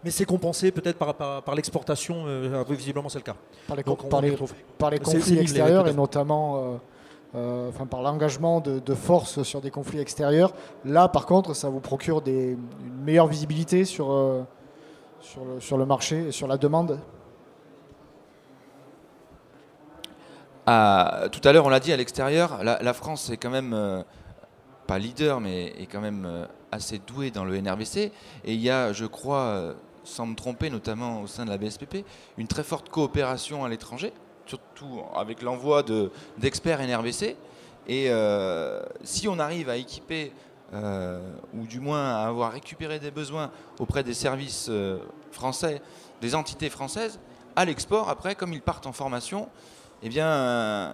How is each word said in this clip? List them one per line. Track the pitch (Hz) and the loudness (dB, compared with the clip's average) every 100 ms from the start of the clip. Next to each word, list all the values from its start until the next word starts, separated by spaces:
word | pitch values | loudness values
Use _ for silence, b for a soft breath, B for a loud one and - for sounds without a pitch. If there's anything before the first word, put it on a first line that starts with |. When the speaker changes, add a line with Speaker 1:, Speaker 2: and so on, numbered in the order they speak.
Speaker 1:
Mais | 170 | -4
c'est | - 190 | -2 2
compensé | 180 170 160 185 | 2 0 2 2
peut-être | 175 175 165 | 2 -2 -2
par, | 147 | -2
par, | 143 143 139 | -2 -4 -6
par | 143 147 | -2 -2
l'exportation, | 147 165 - 147 - 170 151 | -2 -4 -2 -4 -2 -6 -4
euh, | 135 131 135 127 | -4 -2 -2 -2
visiblement | 139 135 143 143 | -4 -4 -6 -6
c'est | 143 | -10
le | |
cas. | 127 98 - B - | -10 -14 -16 B -8
Speaker 2:
Par | 143 | -4
les | |
Speaker 1:
Donc, | 135 - | -2 -2
Speaker 2:
con-, | 139 | 2
Speaker 1:
on | |
Speaker 2:
par | 143 | 4
Speaker 1:
y | |
Speaker 2:
les, | 143 | 4
Speaker 1:
retrouve. | 139 135 - - - | 2 -4 -8 -20 0
Speaker 2:
par | 151 | 2
les | 147 | 2
Speaker 1:
C'est, | |
Speaker 2:
conflits | 143 165 | 4 4
Speaker 1:
c'est | 165 | 6
nivelé, | 170 | 6
Speaker 2:
extérieurs | 165 143 156 185 | 6 6 8 8
Speaker 1:
tout | 175 | 6
à | |
Speaker 2:
et | |
Speaker 1:
fait. | 143 | 4
Speaker 2:
notamment, | 139 147 143 151 151 139 | 2 2 2 2 2 -2
euh, | 127 123 - B B B - 123 | -2 -6 -10 B B B -12 -6
euh, | 120 123 123 | -4 -4 -6
enfin, | 117 131 | -8 -8
par | 127 | -2
l'engagement | 135 151 151 135 165 170 | -2 2 0 2 2 4
de, | 143 135 | 2 -2
de | 127 | 0
forces | 131 - 175 113 - | 0 6 6 6 -4
sur | 135 143 | -4 -4
des | 135 | -6
conflits | 143 135 151 | -8 -6 -6
extérieurs. | 143 - 143 151 185 - B B | -6 0 4 6 6 4 B B
Là, | 135 160 185 | 2 6 8
par | 156 - | 6 6
contre, | 180 185 | 4 4
ça | 143 139 | -4 -4
vous | 135 | -4
procure | 131 135 - 156 | -4 -4 0 0
des, | 135 131 127 123 120 135 127 | 2 0 0 -2 -8 -12 -12
une | 127 143 | -6 4
meilleure | 165 160 | 8 8
visibilité | 151 147 151 160 180 185 | 4 -2 -2 2 2 2
sur, | - 139 | 0 2
euh, | 139 135 131 127 - B B B B B - | 4 4 2 -4 -16 B B B B B -20
sur | - - 127 | -20 -14 -10
le, | 127 | -10
sur | - 135 | 0 2
le | 135 | 4
marché | 131 - 160 160 | 2 2 -2 -2
et | |
sur | - 135 | -4 -2
la | 139 | 2
demande ? | 147 160 170 147 - - - - - - - - - - - - - - _ - - - - - - - - - _ - - - - - - B B B B - - | 4 4 2 -2 -6 -20 -20 -20 -20 -20 -20 -20 -20 -20 -20 -20 -20 -20 _ -20 -20 -20 -20 -20 -20 -20 -20 -20 _ -20 -20 -20 -20 -18 -18 B B B B -2 4
Speaker 3:
Ah, | 117 104 98 85 85 95 | 6 8 6 4 2 -4
tout | - 143 | 4 8
à | |
l'heure, | 156 139 | 10 8
on | |
l'a | 135 | 4
dit, | 139 | 4
à | 143 | 0
l'extérieur, | 123 - 135 156 170 117 107 | 0 -2 2 2 2 0 0
la, | 117 | 2
la | 120 | 0
France | 120 151 151 - | -2 -6 -8 -6
est | 113 | -6
quand | 123 | -2
même, | 131 131 | -2 -2
euh, | 110 101 92 90 B B - - - - - - | -2 -2 -2 -6 B B -20 -20 -20 -20 -16 -4
pas | 95 | -4
leader, | 110 123 151 131 | -4 0 0 0
mais | 101 92 87 - | -2 -4 -6 -10
est | 92 | -10
quand | 101 | -8
même, | 107 101 90 | -6 -6 -6
euh, | 85 - - - | -8 -10 -14 -12
assez | 107 - 107 | -10 -8 -10
douée | 98 127 139 | -10 -6 -6
dans | 107 | -4
le | 95 95 | -4 -2
N | 98 | -2
R | 95 | -4
B | - | -4
C. | 196 208 B B 120 | -4 -4 B B -14
Et | 110 | -6
il | 110 | 0
y | 120 | 2
a, | 131 120 | 2 0
je | 101 110 | -2 -8
crois, | - 127 143 | -8 -4 -2
euh, | 123 101 85 65 - - | 0 -2 -4 -10 -18 -20
sans | - - 117 | -16 -10 -8
me | 110 | -8
tromper, | 127 117 156 | -10 -6 -6
notamment | 117 117 110 120 110 | -6 -8 -6 -6 -8
au | 101 | -10
sein | - | -10
de | 113 | -6
la | 101 | -4
B | |
S | 107 104 | -6 -8
P | 143 | -10
P, | 190 202 B B - | -10 -10 B B -12
une | 113 | -6
très | - | -4
forte | 151 151 - | -4 -6 -4
coopération | 160 143 147 131 127 - 151 131 | -2 0 0 -2 -2 -6 -6 -6
à | |
l'étranger, | 113 - 120 196 - - - - | -8 -10 -10 -10 -10 -20 -20 -16
surtout | 131 - - 143 120 - - | -16 -16 -18 -14 -12 -6 -4
avec | 107 113 | -4 -6
l'envoi | 123 127 135 147 | -6 -4 4 4
de, | 139 110 95 B B - | 4 0 0 B B -2
d'experts | 135 - 165 151 | -2 0 -2 0
N | 131 120 | 0 -2
R | |
B | 117 | -2
C. | - 214 - B B B B - | -4 -6 -6 B B B B -6
Et, | 127 131 | -2 2
euh, | 117 107 104 95 82 73 50 - - | 2 2 2 0 -2 -4 -6 -10 -14
si | - - 208 | -8 -4 -4
on | 175 | -2
arrive | 151 170 135 | -2 -4 -4
à | 120 | -6
équiper, | 127 - - 160 147 - B - - 104 | -6 -14 -8 -8 -8 -12 B -20 -12 -8
euh, | 104 98 90 90 92 80 - 117 | -4 -4 -4 -8 -10 -14 -14 -12
ou | 113 | -10
du | 120 | -8
moins | 139 147 139 113 | -4 -2 0 -2
à | 110 | -2
avoir | 117 117 | -2 -2
récupéré | 123 - 160 160 151 | -4 -14 -12 -8 -8
des | 143 | -8
besoins | 143 143 156 143 B B - | -8 -8 -8 -8 B B -8
auprès | 113 143 | -2 -2
des | 127 | -2
services, | 117 143 135 139 110 - | -2 -2 -2 -6 -8 -4
euh, | 107 98 92 - - - | -2 -2 -4 -8 -18 -20
français, | - 127 131 165 143 B B B - | -8 -6 -2 -4 -4 B B B -8
des | 117 151 | -4 -2
entités | 147 - 151 | -4 -8 -8
françaises, | - 135 208 220 - B B - - | -8 -10 -6 -8 -8 B B -6 0
à | 180 | 0
l'export, | 143 - 208 202 | 0 0 0 0
après, | 143 185 202 | -4 -6 -6
comme | 180 | -6
ils | 156 | -4
partent | - 160 135 | -6 -6 -8
en | |
formation, | 120 135 123 - 196 220 B B B B B | -6 -6 -4 -6 -8 -8 B B B B B
eh | 113 | -4
bien, | 131 160 | 0 2
euh, | 151 127 120 110 104 85 | 2 2 0 0 -2 -4